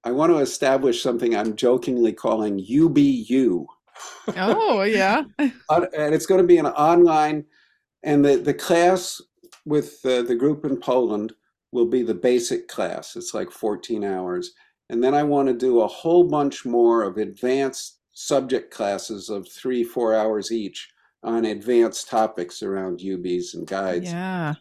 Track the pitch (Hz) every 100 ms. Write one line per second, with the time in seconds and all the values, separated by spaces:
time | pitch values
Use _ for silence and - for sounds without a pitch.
0 | 117 131 160 160 131 - 139 135 135 117
1 | 139 120 120 107 110 107 123 127 123 123
2 | 113 - - 110 107 98 95 135 165 143
3 | 143 127 110 131 123 87 69 _ _ -
4 | - - - 190 190 415 427 220 202 214
5 | 190 247 294 - 285 - - 160 170 156
6 | 151 156 - 185 175 175 147 - 151 175
7 | 175 156 151 151 147 _ _ _ _ _
8 | - 143 143 131 127 139 - 170 175 185
9 | 180 - _ _ _ - 151 147 139 -
10 | 131 127 120 117 139 151 147 135 - 127
11 | 117 104 110 - _ _ _ 123 117 127
12 | 113 98 127 123 120 127 - - 92 -
13 | - - 90 107 95 - 110 104 - 110
14 | 101 92 90 90 - _ _ _ _ 117
15 | 131 143 147 143 135 120 131 120 107 -
16 | 160 175 170 147 143 - 127 120 117 113
17 | 101 95 101 98 123 135 135 - - _
18 | _ - - 139 131 127 - - 101 98
19 | - 104 92 101 90 - 131 127 117 -
20 | 113 110 110 107 98 113 101 - - _
21 | _ _ 110 117 110 101 107 120 113 -
22 | - 117 110 - 87 - 101 95 92 87
23 | 95 95 90 90 87 87 82 95 98 90
24 | 180 170 185 185 156 151